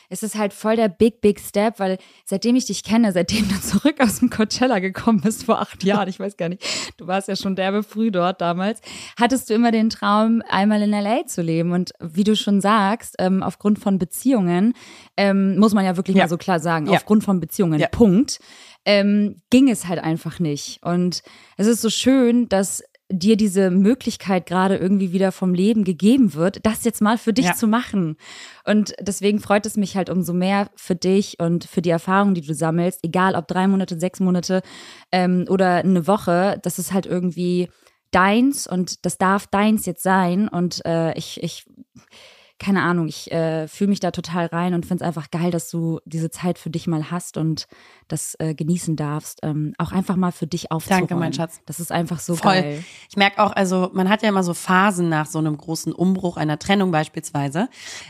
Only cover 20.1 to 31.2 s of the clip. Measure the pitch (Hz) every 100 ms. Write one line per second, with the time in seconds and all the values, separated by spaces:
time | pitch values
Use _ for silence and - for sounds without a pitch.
20.1 | 160 160 - 160 143 - - - 175 180
21.1 | - - - - - 208 233 220 - 247
22.1 | 269 240 240 233 190 196 - - _ -
23.1 | 185 196 214 214 185 190 180 202 262 233
24.1 | - 185 185 - 180 190 196 190 202 190
25.1 | 185 190 - 185 175 202 220 190 160 202
26.1 | 277 214 143 180 - 220 220 233 - 208
27.1 | 233 226 220 277 - 220 226 - 196 160
28.1 | 151 - - - - - 214 202 - 202
29.1 | 185 202 208 - 208 214 214 190 196 175
30.1 | 180 165 180 185 202 202 - - 175 185
31.1 | 196